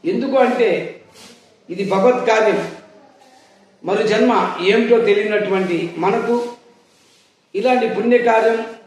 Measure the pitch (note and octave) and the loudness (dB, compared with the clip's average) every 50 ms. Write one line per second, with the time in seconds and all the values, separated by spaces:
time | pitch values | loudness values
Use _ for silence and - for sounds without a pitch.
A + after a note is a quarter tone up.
0 | - E3 G3 A#3 B3 C4 A#3+ C4+ B3 A#3 A#3+ - A#3 G#3 E3+ - - - - - | -4 -4 -4 -4 -4 0 2 2 2 2 2 0 0 0 0 -2 -6 -10 -14 -18
1 | - - _ - - - - _ _ _ _ _ _ - F3 F#3 G3 - F#3+ G3 | -20 -20 _ -20 -20 -20 -20 _ _ _ _ _ _ -14 -10 -8 -4 -2 -2 2
2 | G#3+ B3 B3 - - A3+ A3 G#3+ G#3+ G#3 F#3 - E3+ - - - - - - - | 2 2 2 2 0 0 0 2 2 0 0 -2 -4 -8 -12 -16 -20 -20 -20 -20
3 | _ _ _ _ _ _ _ _ _ _ _ _ _ _ _ _ - E3 G3 G#3+ | _ _ _ _ _ _ _ _ _ _ _ _ _ _ _ _ -6 -4 -2 -2
4 | - - G#3 A#3 A#3+ B3 A3+ F#3+ - - - - F3 F#3+ G#3+ A#3 A#3 A3+ A#3+ A3+ | 0 0 2 2 2 4 4 2 0 -2 -4 -2 0 2 2 2 4 4 4 4
5 | F#3+ G3+ G3+ G#3 G#3 G#3 G#3 G3+ F#3+ F#3 F#3+ F#3+ F#3+ F#3 F3 D#3+ E3 E3+ - D#3+ | 4 2 2 2 2 0 -2 -2 -2 -2 -2 -2 -2 -2 -2 -4 -4 -6 -6 -4
6 | E3+ G3 A3+ A#3 A3+ A3+ A#3+ A#3+ A#3+ A#3+ - - _ _ _ _ _ _ _ _ | -2 -2 -2 -2 -2 -2 -2 -2 -2 -6 -12 -16 _ _ _ _ _ _ _ _
7 | _ _ _ _ _ _ _ _ _ _ _ F#3+ A3 B3+ B3+ B3 A3+ - - G3+ | _ _ _ _ _ _ _ _ _ _ _ -4 0 0 0 2 0 -2 -2 -2
8 | A3 A#3 B3 A#3+ A#3+ A#3 A3+ A3 A3+ A3+ A3+ A3+ A3+ - - - - | 0 2 2 2 2 2 2 2 2 2 0 -2 -6 -10 -14 -18 -20